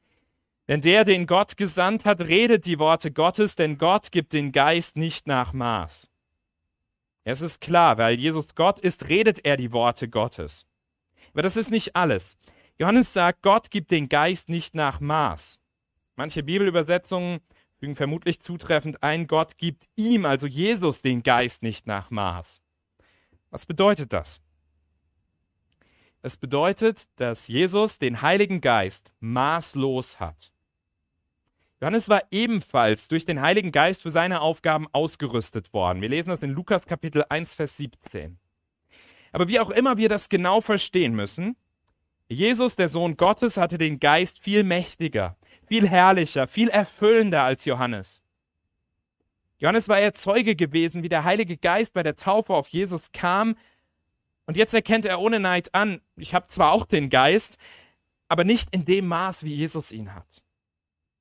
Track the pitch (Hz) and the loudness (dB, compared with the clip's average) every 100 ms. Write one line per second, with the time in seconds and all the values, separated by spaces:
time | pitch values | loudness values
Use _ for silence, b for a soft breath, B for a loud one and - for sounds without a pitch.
0 | _ _ _ _ _ _ - 147 156 208 | _ _ _ _ _ _ -6 0 4 4
1 | 208 185 170 180 208 - 196 - 185 220 | 4 2 2 0 0 -4 -2 0 0 0
2 | 208 180 165 180 240 214 175 156 156 165 | 0 0 0 2 4 2 0 0 2 2
3 | 160 143 156 - 214 - 156 139 165 202 | -2 0 0 2 0 0 -2 0 2 2
4 | - 170 151 151 143 139 147 170 165 151 | 0 -4 -2 -2 0 2 4 2 -2 -4
5 | 160 - 151 131 123 127 120 107 78 - | -6 -6 -2 -2 -2 -4 -4 -4 -6 -14
6 | - _ _ _ _ _ _ _ _ _ | -20 _ _ _ _ _ _ _ _ _
7 | _ _ 110 131 165 - - 170 165 110 | _ _ -6 -4 -4 -6 0 4 4 4
8 | 113 120 147 156 147 - 175 196 185 - | 2 2 -2 -4 -6 -2 0 0 -4 -4
9 | 135 185 220 180 143 139 120 120 120 - | 0 2 2 0 0 0 0 0 0 -2
10 | 117 117 117 - 73 - - _ _ _ | -4 -2 -2 -6 -12 -14 -20 _ _ _
11 | _ b b 147 185 214 214 220 - 180 | _ b b -4 -2 -2 -2 -2 -2 0
12 | 170 98 - - b b b - 170 240 | 0 0 -4 -14 b b b -4 2 2
13 | - 190 175 - 196 202 - 202 151 165 | 2 2 2 2 2 2 0 -8 -2 -2
14 | 139 147 165 185 - 170 - 156 143 - | 2 2 2 -2 -4 -6 -6 -4 -4 -2
15 | 143 156 131 78 - - _ _ _ _ | -2 0 -2 -4 -12 -16 _ _ _ _
16 | _ - 151 160 143 190 196 170 156 180 | _ -10 -8 -6 -4 0 2 0 0 -2
17 | - 185 175 170 - _ _ _ 143 135 | -2 -6 -4 -6 -12 _ _ _ -10 -4
18 | 143 165 175 170 - 175 - 156 156 143 | -4 -2 -4 -4 -8 -10 -2 -2 -2 -4
19 | 147 160 160 160 - - 170 - _ - | -2 -2 0 0 0 -4 -8 -8 _ -4
20 | 220 233 156 135 143 135 202 226 170 - | 0 2 2 0 -2 -2 -2 0 -2 -2
21 | 131 123 131 120 123 - 113 104 - 98 | -2 0 2 2 2 -4 -8 -8 -8 -8
22 | - 107 95 87 - - _ _ _ _ | -6 -4 -4 -4 -10 -20 _ _ _ _
23 | _ _ _ _ _ 151 - 160 202 202 | _ _ _ _ _ -14 -8 0 2 2
24 | 131 95 - - _ _ _ _ _ _ | -2 -6 -6 -14 _ _ _ _ _ _
25 | _ _ _ _ _ _ _ _ _ _ | _ _ _ _ _ _ _ _ _ _
26 | _ _ 131 - 127 143 175 196 220 214 | _ _ -12 -12 -4 0 0 0 -2 -2
27 | - - 123 117 - 123 180 202 214 - | -8 -6 -6 -6 -4 0 0 2 0 0
28 | 127 113 139 196 202 185 135 113 95 - | -4 0 2 2 0 0 2 2 0 -6
29 | - _ 113 123 143 165 - 139 135 127 | -14 _ -4 0 0 0 -4 -4 -2 -2
30 | - - 85 - - _ _ _ _ _ | -6 -10 -12 -12 -20 _ _ _ _ _
31 | _ _ _ _ _ _ _ _ 139 220 | _ _ _ _ _ _ _ _ -2 0
32 | - 202 - 196 240 214 - 127 110 107 | 2 2 2 -2 0 -2 -2 2 2 2
33 | - 160 170 151 147 185 185 143 165 190 | -2 -4 -4 -2 0 2 2 2 2 0
34 | 165 165 180 175 156 165 165 156 156 139 | -2 -2 0 0 -2 -2 0 -2 -2 -2
35 | 156 - 139 113 - 110 - 104 90 92 | -2 -4 -4 -4 -4 -8 -6 -2 0 -2
36 | 110 151 170 165 139 139 180 190 - 170 | -2 -4 -4 -6 -6 -6 -2 -2 -2 -8
37 | 160 147 - 147 165 - 147 - 139 - | -4 -2 -2 -4 -4 -6 -6 -6 -10 -14
38 | - 95 80 90 _ _ _ _ _ b | -16 -14 -14 -18 _ _ _ _ _ b
39 | b b b - 175 233 220 - 262 220 | b b b -4 0 0 0 0 0 2
40 | 220 208 - 190 180 214 220 202 - 185 | 0 0 -2 -2 2 0 0 -2 -2 -2
41 | 139 110 101 - 196 247 _ _ _ _ | 0 -2 -6 -6 -8 -10 _ _ _ _
42 | _ _ - 123 214 240 254 - 175 165 | _ _ -12 0 0 2 0 0 -2 0
43 | 175 147 180 214 240 202 170 165 160 143 | -4 2 2 2 0 0 -2 0 -2 2
44 | 143 160 180 - 196 208 190 175 180 - | 4 4 2 -4 0 2 2 0 -4 -6
45 | 165 107 90 - b b - 226 202 180 | -4 -2 -4 -8 b b -4 2 4 8
46 | 185 190 160 139 131 208 226 208 196 - | 8 6 2 -2 -2 0 2 2 0 2
47 | 208 226 214 160 131 131 151 123 123 107 | 4 6 4 2 2 0 -2 -2 -2 -4
48 | 98 - _ _ _ _ _ _ _ _ | -10 -18 _ _ _ _ _ _ _ _
49 | _ _ _ _ _ _ 147 220 208 202 | _ _ _ _ _ _ 0 2 2 4
50 | 208 - 196 220 220 165 156 160 165 170 | 2 0 0 2 2 0 0 0 0 -2
51 | 165 160 165 208 185 160 175 196 233 185 | -2 0 2 0 -2 -2 0 0 0 -2
52 | 156 - 190 214 214 170 - 165 190 170 | -4 -2 0 0 0 -2 -2 -4 -4 -4
53 | - - 180 190 226 220 b b b _ | -8 -4 -2 0 0 -4 b b b _
54 | _ _ _ _ - 160 220 226 208 226 | _ _ _ _ -4 0 2 0 2 0
55 | 202 180 214 220 185 180 - 190 208 175 | 0 -2 0 0 0 0 0 0 0 -4
56 | _ - 156 180 - - 156 - - 170 | _ -18 -4 -2 -2 2 4 4 2 0
57 | 139 131 139 208 - - b b b b | 2 4 6 4 0 -6 b b b b
58 | _ _ - 170 180 233 - 185 151 196 | _ _ -2 0 2 2 0 -2 0 0
59 | 180 170 190 175 156 147 160 160 - 110 | 0 -2 -4 -6 -8 -4 -4 -4 -8 -10
60 | 101 95 - _ _ _ _ _ _ _ | -14 -16 -20 _ _ _ _ _ _ _
61 | _ _ | _ _